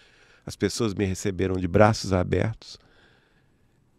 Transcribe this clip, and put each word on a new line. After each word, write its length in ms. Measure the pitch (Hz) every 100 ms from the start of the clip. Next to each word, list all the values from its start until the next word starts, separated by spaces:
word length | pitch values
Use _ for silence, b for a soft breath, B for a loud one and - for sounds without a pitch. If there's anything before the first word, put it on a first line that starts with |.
| b b b b -
As 100 | -
pessoas 380 | 98 - 113
me 120 | 95 98
receberam 500 | 92 104 90 95 92
de 120 | 90
braços 460 | 98 107 110 98
abertos, 640 | 92 92 92 113 113 - - b b b b b b b b b b _